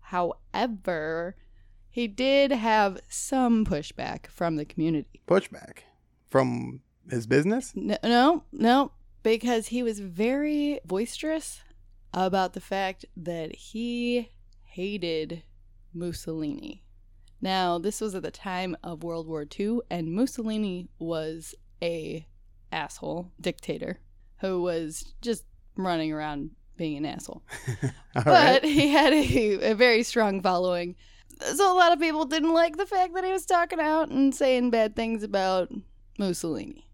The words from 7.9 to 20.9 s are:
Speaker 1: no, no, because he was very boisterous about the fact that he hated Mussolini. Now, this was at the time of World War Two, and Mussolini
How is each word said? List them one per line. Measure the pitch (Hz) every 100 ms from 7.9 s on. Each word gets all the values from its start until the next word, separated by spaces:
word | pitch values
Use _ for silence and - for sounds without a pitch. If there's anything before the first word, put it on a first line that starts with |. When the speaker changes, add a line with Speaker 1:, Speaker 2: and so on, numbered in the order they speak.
| 208
Speaker 1:
no, | 226 240 269 339 -
no, | - 226 254 285 - - -
because | 220 226 226 233 220
he | 240
was | 240 208
very | 196 170 226 269 294 302 294 294
boisterous | 160 185 233 - 311 320 - - - - - - -
about | - 185 190 185
the | 185
fact | - 196 190 190 - -
that | 165 170 160 -
he | - 220 233 240 240 240 233 - - -
hated | - - 190 208 170 160 156 165 - - - - -
Mussolini. | 170 175 165 - 160 151 - - - - - - - - -
Now, | 185 190 180 175
this | 175 -
was | 220
at | 190
the | 165
time | - 202 180 185 170
of | 175 160
World | 170 165 160
War | 160 147
Two, | - 208 240 -
and | 175 160
Mussolini | 175 262 - 220 220 208 180 175